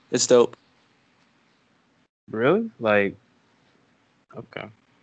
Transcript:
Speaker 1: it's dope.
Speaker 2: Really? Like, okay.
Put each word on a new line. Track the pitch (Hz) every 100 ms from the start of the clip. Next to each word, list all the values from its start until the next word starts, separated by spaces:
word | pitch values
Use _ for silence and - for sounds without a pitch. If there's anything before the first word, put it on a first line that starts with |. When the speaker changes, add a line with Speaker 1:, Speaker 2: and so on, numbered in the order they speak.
| _
Speaker 1:
it's | 127 -
dope. | 123 120 - _ _ _ _ _ _ _ _ _ _ _ _ _ _ _ _ -
Speaker 2:
Really? | 110 123 196 226 -
Like, | 113 104 98 95 _ _ _ _ _ _ _ _ _ _ _ -
okay. | - - 101 - _ _